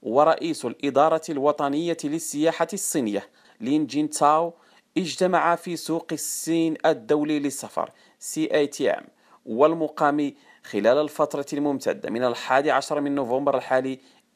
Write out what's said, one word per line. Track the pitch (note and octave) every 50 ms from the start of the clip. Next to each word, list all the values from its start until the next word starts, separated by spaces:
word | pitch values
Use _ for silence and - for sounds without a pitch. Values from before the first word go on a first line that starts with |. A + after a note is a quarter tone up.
| -
ورئيس | - A2 C#3 D3+ D#3+ D#3+ - C#3+ E3+ D3+ - -
الإدارة | A#2+ A#2 - - C#3 B2+ C3+ D3 D#3+ D#3+ D#3+ D#3+ -
الوطنية | D#3 C#3 C3+ D3 D3 D3 D3+ C#3 C#3+ D3+ E3+ E3+ E3 E3 -
للسياحة | C#3+ D3 E3 - - - C#3+ D3+ E3 D#3 - E3 E3+ -
الصينية | F#3+ - - - D#3+ B2 G#2+ G2+ G2 - - _ _ _ _ _ -
لين | G#2+ B2 C#3+ D#3 D#3
جين | B2 C3 D3 D3+ D3
تاو | D3 - D#3 D3 D3+ D#3 E3+ E3+ E3 _ _ _ _ _ _ _ - F3
اجتمعا | F#3 D#3 - - F#3 F3+ E3+ E3 D#3 E3 E3+
في | E3 - F#3 F3
سوق | D#3 - - D#3+ E3 - - E3
الصين | D3+ - - - - - D#3+ E3 E3 E3 E3 D#3 - -
الدولي | D#3+ D#3 C3 A2 A2+ D3 D3+ D3 D3+ D3+ D3
للسفر | C#3+ C#3+ C3+ - - G#2+ - - - - - _ _ _ _ -
سي | - - - D#3+ D#3 - -
اي | D3+ D3
تي | C#3+ - - C#3+ G#2
ام | - - - - _ _ _ _ _ _ -
والمقام | - A2 A2+ C#3+ D#3 E3 E3+ D#3+ D3 - - D#3 D3 C#3+ D3 D3 C#3 - _ _ _ - _ -
خلال | - - G#2 G2+ A2+ B2+ D3
الفترة | D3+ D3+ - - D3+ D3 - C#3+ C#3+ - -
الممتدة | C#3 D3 D3 C#3 C3 - A2+ E2 G#2 - -
من | G#2 A#2 B2
الحادي | B2 A#2 - - - C3 C3+ C#3+ D3+
عشر | C3 C3+ C#3 - D3+ D3
من | C#3+ C#3+ C#3+
نوفمبر | C#3 C3+ A2+ B2 C3 C#3+ C#3+ C3+
الحالي | B2+ - - C3 C3 C3 C3 C3 C3 _ - _ _ _ _ -